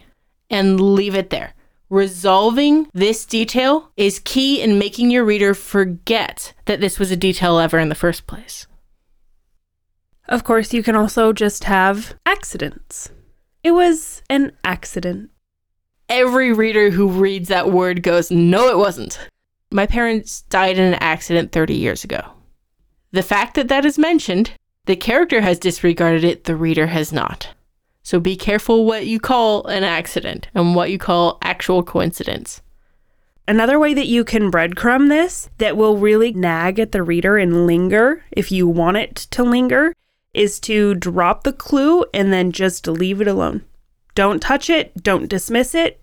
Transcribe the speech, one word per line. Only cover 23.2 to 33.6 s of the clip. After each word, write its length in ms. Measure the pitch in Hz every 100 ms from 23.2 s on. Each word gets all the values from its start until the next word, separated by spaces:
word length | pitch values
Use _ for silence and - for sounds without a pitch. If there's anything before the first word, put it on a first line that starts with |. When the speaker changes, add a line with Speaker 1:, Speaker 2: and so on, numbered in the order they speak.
Speaker 1:
fact 320 | 185 202 233 -
that 120 | 254
that 180 | 277 285
is 120 | 285
mentioned, 540 | 320 330 - 185 233 - _ _ -
the 100 | 180
character 460 | - 254 339 240
has 180 | 202 175
disregarded 640 | 180 165 175 170 170 165
it, 220 | 170 - -
the 100 | 160
reader 320 | 165 156 160
has 240 | 165 151
not. 380 | 151 - - - - _ _ _ _
So 180 | - 180
be 160 | 175 185
careful 480 | - 208 - 226 220
what 200 | 220 214
you 140 | 220
call 460 | - 254 220 208 -
an 180 | 202
accident 640 | 185 165 175 180 - - - 196
and 180 | 170
what 160 | 175 170
you 80 | 190
call 400 | - 175 170 -
actual 400 | - 185 - 175
coincidence. 800 | 175 - 175 - - - - - - _ _ _ _ _ _ _ -
Speaker 2:
Another 300 | 220